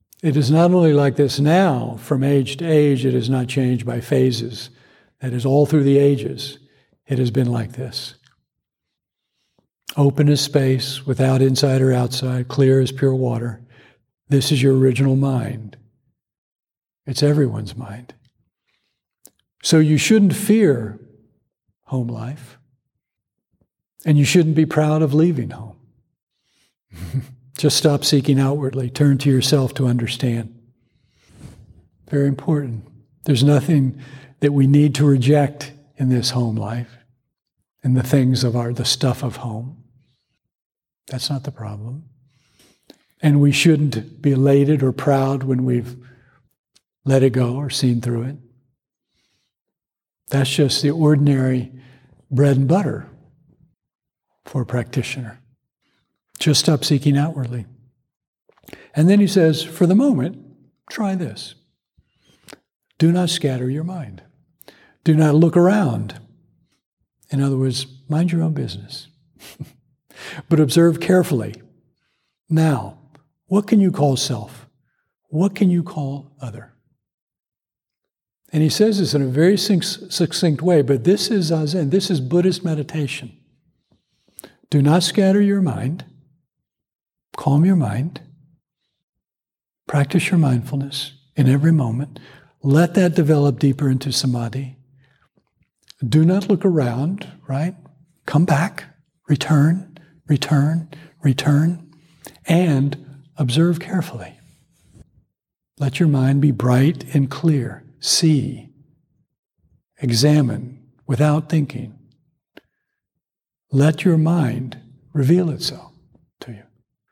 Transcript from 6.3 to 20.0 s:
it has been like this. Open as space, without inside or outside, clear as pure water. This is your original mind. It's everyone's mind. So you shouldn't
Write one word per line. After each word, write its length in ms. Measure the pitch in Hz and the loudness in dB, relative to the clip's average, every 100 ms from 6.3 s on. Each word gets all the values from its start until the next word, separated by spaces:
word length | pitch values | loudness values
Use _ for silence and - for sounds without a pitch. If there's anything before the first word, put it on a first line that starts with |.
| 131 - - _ _ _ _ - | -10 -14 -16 _ _ _ _ -6
it 100 | 131 | -2
has 140 | 123 | 0
been 200 | 110 123 | 0 -2
like 220 | 117 110 | -2 -6
this. 420 | - 123 - - - _ _ _ _ _ _ _ _ _ _ _ _ _ _ _ _ - - | -10 -12 -12 -14 -18 _ _ _ _ _ _ _ _ _ _ _ _ _ _ _ _ -8 0
Open 320 | 143 139 147 | 2 2 2
as 100 | 143 | 2
space, 680 | - 147 131 131 - - 139 | 0 0 0 -2 -4 -8 -6
without 360 | 127 131 131 | 0 2 2
inside 400 | 135 127 143 131 | 2 2 0 2
or 100 | 131 | 2
outside, 560 | 123 123 - 127 127 127 | 2 -2 -4 -6 -6 -4
clear 320 | - 131 135 | 0 2 4
as 120 | 127 | 0
pure 240 | 131 139 131 | 0 -2 0
water. 460 | 127 117 120 110 - _ _ _ _ _ - | -2 -4 -8 -10 -18 _ _ _ _ _ -2
This 220 | 139 135 | 0 2
is 100 | 143 | 2
your 160 | 135 131 | 2 4
original 380 | 131 120 135 135 | 2 2 2 2
mind. 600 | 139 127 - 110 107 - _ _ _ _ _ _ _ _ _ _ _ _ - | 0 -2 -6 -10 -14 -20 _ _ _ _ _ _ _ _ _ _ _ _ -10
It's 180 | 131 | -2
everyone's 520 | 147 147 131 107 101 117 | 0 2 0 -2 -10 -12
mind. 380 | 123 107 123 - _ _ _ _ _ _ _ _ _ _ - _ _ _ | -14 -16 -18 -20 _ _ _ _ _ _ _ _ _ _ -20 _ _ _
So 160 | - 160 | 0 2
you 180 | 156 | 4
shouldn't 360 | 151 | 2